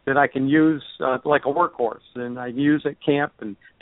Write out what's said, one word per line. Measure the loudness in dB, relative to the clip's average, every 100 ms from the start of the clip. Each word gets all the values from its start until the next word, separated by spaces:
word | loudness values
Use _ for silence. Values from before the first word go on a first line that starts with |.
| -2
that | 2
I | 2
can | 0 2
use, | 4 4 2 -6 -6
uh, | -4 -4 0
like | 0 0
a |
workhorse, | 0 -2 0 -4 -4 _ -12
and | -10 -8
I | -8
can | -2
use | 0 0 -2
at | -4
camp | -2 0 -2 -6
and | -14 -14 -18 _